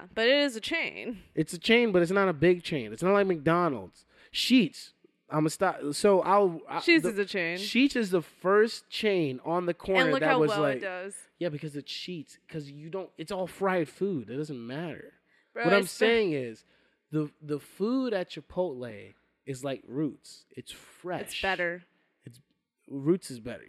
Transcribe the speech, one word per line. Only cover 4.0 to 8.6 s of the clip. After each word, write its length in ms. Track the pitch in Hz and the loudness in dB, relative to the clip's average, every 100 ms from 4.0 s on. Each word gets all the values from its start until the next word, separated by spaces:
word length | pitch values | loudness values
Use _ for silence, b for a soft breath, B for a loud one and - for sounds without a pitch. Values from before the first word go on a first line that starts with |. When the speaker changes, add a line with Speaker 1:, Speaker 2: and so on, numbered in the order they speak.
| _ b b | _ b b
Speaker 2:
Sheetz. 580 | - - 254 165 - - _ _ _ _ | -6 4 4 4 -2 -20 _ _ _ _
I'ma 160 | 156 156 | 0 0
stop. 300 | - 190 - 143 | 0 -2 -2 -6
So 280 | 143 202 185 | 2 4 6
I'll, 380 | 165 202 190 165 - | 6 4 4 0 -8
I, 120 | 147 | -2
Speaker 1:
Sheetz 240 | 349 330 | 4 4
Speaker 2:
the 60 | 240 | 4
Speaker 1:
is 60 | 202 | -2
a 60 | 196 | -2
chain. 320 | 202 170 180 | -2 -4 -4
Speaker 2:
Sheetz 360 | 202 226 277 247 | 0 2 4 2
is 140 | 196 | 0
the 100 | 180 | 0
first 680 | - _ 180 208 | -2 _ 2 4